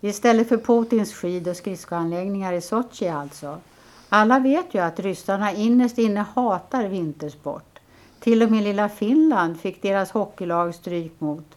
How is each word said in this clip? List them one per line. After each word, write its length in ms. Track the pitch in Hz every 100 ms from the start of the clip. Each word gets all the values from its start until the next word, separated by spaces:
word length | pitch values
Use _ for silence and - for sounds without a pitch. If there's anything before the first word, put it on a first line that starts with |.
Istället 480 | 208 202 240 226 226
för 80 | 226
Putins 560 | 226 233 226 233 214
skid- 340 | - 175 180 175
och 100 | 175
skridskoanläggningar 960 | - 180 - 170 170 175 185 196 190
i 80 | 175
Sochi 460 | 170 220 240 - 185
alltså. 480 | 156 143 - 147 156 - _ - - -
Alla 300 | 208 214 262
vet 340 | 262 294 359
ju 60 | 202
att 200 | 170 165
ryssarna 520 | 190 185 - 196 208
innerst 440 | 185 220 247 247 240
inne 280 | 226 202 208 -
hatar 480 | 247 185 - 262 208
vintersport. 920 | 190 165 147 151 135 - 151 - - _ _ - _
Till 240 | - 226
och 80 | 226
med 120 | 220
lilla 260 | 208 202 208
Finland 720 | 208 208 277 311 226 170 165
fick 220 | 196 185
deras 300 | 202 196 185
hockeylag 640 | 220 202 - 180 170 170 170
stryk 380 | - 175 165 -
mot. 260 | 156 151 160